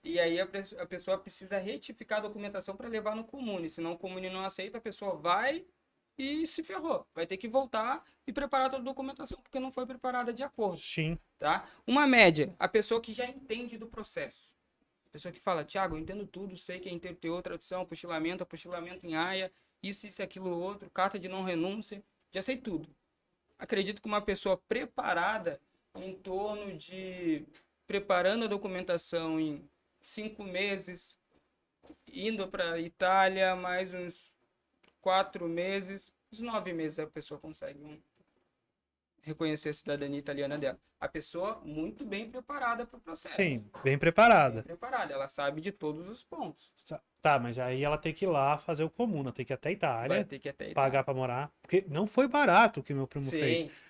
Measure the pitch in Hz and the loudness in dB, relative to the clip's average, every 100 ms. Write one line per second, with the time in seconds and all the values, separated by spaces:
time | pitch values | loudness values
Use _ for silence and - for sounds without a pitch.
0 | - 170 165 170 185 196 190 208 175 180 | -2 2 2 2 -2 -4 -10 -10 -10 -8
1 | 180 190 190 - 190 196 190 277 - 233 | -2 -2 -2 -12 -6 -4 -4 -8 -10 -14
2 | 220 214 208 208 208 202 185 190 240 220 | -4 -4 -4 -8 -8 -8 -8 -10 -6 -4
3 | 208 220 226 277 240 190 165 165 165 170 | -2 -4 -8 -8 -6 -4 -6 -6 -6 -6
4 | 190 185 185 185 190 190 190 226 220 196 | -8 -6 -6 -4 -4 -4 -6 -8 -10 -6
5 | 202 165 160 185 247 330 - _ _ _ | -4 -2 2 4 4 0 -6 _ _ _
6 | _ - 269 302 320 - 320 381 320 - | _ -6 -4 -2 -2 -4 -6 -6 -2 -2
7 | - - 170 190 233 240 269 220 226 302 | -4 -6 -4 -4 0 0 0 -2 -2 -2
8 | - _ - 240 277 269 262 262 247 269 | -6 _ -6 -4 0 2 2 0 -6 -6
9 | 269 269 294 - - 269 262 254 254 247 | -8 -8 -8 -8 -8 -6 -4 -4 -6 -4
10 | 254 247 233 233 262 - 208 170 - - | -2 -2 -2 -4 -6 0 0 0 -6 -2
11 | 156 170 _ _ 147 185 - - - 254 | 0 -2 _ _ 0 0 -2 -14 2 6
12 | 285 247 196 156 127 - 185 220 208 233 | 8 12 10 10 2 0 2 2 2 0
13 | 233 220 247 269 269 226 240 220 226 226 | -2 -6 -6 -6 -8 -6 -6 -12 -14 -12
14 | 208 - 135 - - _ _ _ _ _ | -10 -8 -8 -10 -20 _ _ _ _ _
15 | _ 151 180 170 - 175 143 202 190 156 | _ -12 -12 -6 0 0 0 0 0 -2
16 | 160 196 202 180 196 180 - 185 185 175 | -6 -8 -8 -10 -10 -12 -10 -10 -8 -8
17 | 180 175 165 175 180 170 - 185 180 165 | -10 -8 -4 -4 -6 -10 -6 -6 -6 -8
18 | 175 160 160 180 180 165 175 175 170 185 | -6 -2 -2 -2 -8 -10 -10 -8 -8 -12
19 | 180 160 175 190 185 _ _ _ 190 196 | -4 -2 0 0 -4 _ _ _ -8 -8
20 | 208 - 190 - 185 170 180 202 185 - | -10 -8 -8 -6 -4 -2 -4 -8 -8 0
21 | 190 208 180 190 185 170 175 208 208 202 | 0 0 -6 -4 -2 0 0 -2 -8 -12
22 | - _ _ 190 190 262 - 165 151 _ | -16 _ _ -6 -4 -4 -4 -6 -6 _
23 | _ _ _ _ _ _ - 202 185 208 | _ _ _ _ _ _ -2 0 0 -4
24 | 214 208 208 196 202 185 _ 226 277 - | -2 0 0 0 2 0 _ -2 -2 -4
25 | - 170 180 214 170 - _ _ _ 190 | 2 4 4 2 -2 -6 _ _ _ -12
26 | 185 185 190 185 208 208 202 160 - 185 | -12 -10 -6 -4 -2 -4 -8 -10 -12 -10
27 | 190 185 175 156 151 - _ _ _ 196 | -10 -4 0 0 -2 -20 _ _ _ -4
28 | 202 180 180 226 226 202 202 185 180 170 | 2 4 4 4 0 -2 -4 -6 -2 -2
29 | - 170 165 160 156 147 - _ _ _ | 0 -4 0 0 0 -4 -12 _ _ _
30 | - - 214 214 202 180 202 196 170 175 | -14 -10 -10 -10 -8 -2 -2 -2 -6 -12
31 | - - _ _ _ _ _ _ - - | -12 -14 _ _ _ _ _ _ -20 -20
32 | - 180 202 220 190 190 170 165 165 _ | -16 -6 -4 -4 -6 -2 -2 -2 -4 _
33 | 185 190 190 190 185 185 180 180 185 180 | 4 8 6 6 2 2 -2 -2 -2 -6
34 | 175 - - _ _ _ _ _ _ _ | -10 -12 -20 _ _ _ _ _ _ _
35 | - 185 196 185 170 170 185 196 190 196 | 2 4 4 -2 -4 -2 0 -2 -4 -12
36 | - _ _ 214 233 220 180 165 160 156 | -14 _ _ -10 -4 -4 -2 -2 -4 -4
37 | 156 156 - 151 160 156 139 143 151 151 | -8 -8 -12 -14 -14 -12 -12 -12 -18 -18
38 | _ _ _ _ _ _ _ _ _ _ | _ _ _ _ _ _ _ _ _ _
39 | _ _ - 151 160 151 156 147 - 143 | _ _ -12 -4 -2 0 -2 -4 -2 -4
40 | 143 143 143 139 139 147 139 - _ _ | -2 -4 -6 -4 -4 -2 -4 -4 _ _
41 | - 160 147 170 196 220 - 151 170 220 | -8 -6 -6 -4 -4 -6 -8 -6 -6 -6
42 | 277 196 226 254 247 285 254 233 240 - | -8 -6 -6 -12 -8 -4 -2 -2 -6 -12
43 | - 320 - - 185 127 104 - 135 139 | -12 -10 -6 2 2 2 -6 -2 2 6
44 | 165 170 233 202 139 113 - 170 240 262 | 6 10 12 12 10 4 -6 -10 -4 -2
45 | 170 139 135 - 143 151 175 196 151 151 | -2 -4 -4 -2 -2 0 -6 -4 -4 -4
46 | 175 226 - 330 202 - - - - 156 | -8 -12 -12 -8 -8 -8 -20 -20 -14 -14
47 | _ _ 156 139 120 120 127 131 143 147 | _ _ 4 4 2 -2 -2 0 0 0
48 | 165 156 196 156 135 147 - 151 160 - | -2 -2 2 4 4 2 0 -2 -2 0
49 | 233 165 135 - 123 170 151 196 151 117 | 0 0 -2 -6 -4 -2 -2 0 0 0
50 | 123 190 208 139 143 - - - 135 135 | 0 0 0 -6 -10 -8 -4 2 4 4
51 | 131 131 127 123 147 _ - 180 190 147 | 2 0 0 0 -4 _ 2 2 2 0
52 | 208 - 262 294 269 180 226 180 - 139 | 2 4 4 6 8 10 8 4 -4 -2
53 | 135 - 139 156 139 170 151 - | -2 -2 -2 2 2 2 0 -10